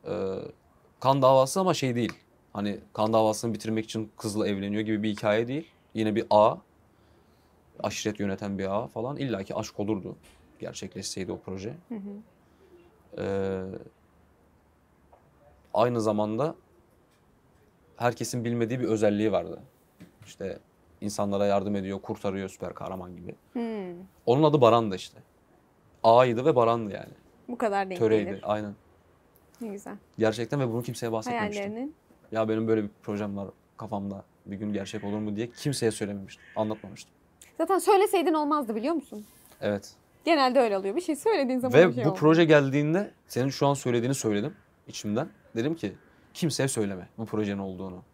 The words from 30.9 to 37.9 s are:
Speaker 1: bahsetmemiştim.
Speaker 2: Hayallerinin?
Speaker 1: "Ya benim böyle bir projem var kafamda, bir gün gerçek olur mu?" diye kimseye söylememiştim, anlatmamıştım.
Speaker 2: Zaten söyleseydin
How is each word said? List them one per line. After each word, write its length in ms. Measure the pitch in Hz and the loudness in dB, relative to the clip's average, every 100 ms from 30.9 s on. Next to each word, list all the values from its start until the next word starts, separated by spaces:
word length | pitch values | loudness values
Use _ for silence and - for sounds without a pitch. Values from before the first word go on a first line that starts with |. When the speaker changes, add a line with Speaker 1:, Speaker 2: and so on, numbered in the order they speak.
| 120 117 | -6 -4
Speaker 1:
bahsetmemiştim. 520 | 113 110 240 208 208 | -4 -4 -4 -4 -4
Speaker 2:
Hayallerinin? 320 | 202 220 277 - _ _ _ | -8 -8 -10 -12 _ _ _
Speaker 1:
"Ya 180 | 110 110 | -2 0
benim 180 | 110 113 | 0 2
böyle 160 | 110 | 0
bir 60 | 104 _ | 0 _
projem 340 | - 104 104 101 | -8 -6 -6 -8
var 100 | 95 - _ - | -10 -14 _ -18
kafamda, 460 | 104 104 98 98 - _ | -8 -6 -6 -10 -14 _
bir 100 | 98 98 | -14 -8
gün 160 | 104 | -6
gerçek 300 | 101 98 107 | -6 -6 -8
olur 140 | 101 104 | -6 -6
mu?" 180 | 107 | -6
diye 160 | 104 120 | -6 -8
kimseye 400 | - 151 131 113 | -6 -6 0 -2
söylememiştim, 520 | 104 101 101 98 - - | -2 -6 -6 -12 -20 -10
anlatmamıştım. 560 | 107 107 110 95 - - _ _ _ - - | -4 -4 -4 -12 -18 -20 _ _ _ -18 -6
Speaker 2:
Zaten 220 | 330 370 | 2 2
söyleseydin 540 | 359 | 6